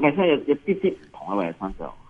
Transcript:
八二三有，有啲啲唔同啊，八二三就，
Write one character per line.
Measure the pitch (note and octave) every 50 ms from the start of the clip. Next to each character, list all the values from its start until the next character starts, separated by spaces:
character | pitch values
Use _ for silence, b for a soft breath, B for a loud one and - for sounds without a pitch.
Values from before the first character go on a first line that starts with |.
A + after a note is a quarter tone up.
八 | C#3+ D3
二 | D3
三 | F#3 F#3+ F3
有， | D3+ C3+ -
有 | C#3+ C#3+
啲 | - - - F#3+ -
啲 | - E3
唔 | - - - - -
同 | - - F2+
啊， | G2
八 | G2+ F2+
二 | E2 E2+
三 | - G2 G2 - -
就， | D#2+ C2 - - -